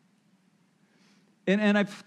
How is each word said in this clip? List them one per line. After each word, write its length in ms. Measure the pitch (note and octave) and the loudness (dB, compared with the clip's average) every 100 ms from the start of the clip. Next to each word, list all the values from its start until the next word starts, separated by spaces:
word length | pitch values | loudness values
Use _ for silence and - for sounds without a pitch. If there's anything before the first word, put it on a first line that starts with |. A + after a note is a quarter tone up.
| _ _ _ _ _ _ _ _ _ _ _ _ _ _ - | _ _ _ _ _ _ _ _ _ _ _ _ _ _ -2
And, 140 | G3+ | 0
and 160 | G#3+ G#3 | 2 2
I've, 280 | G3+ - | 0 -8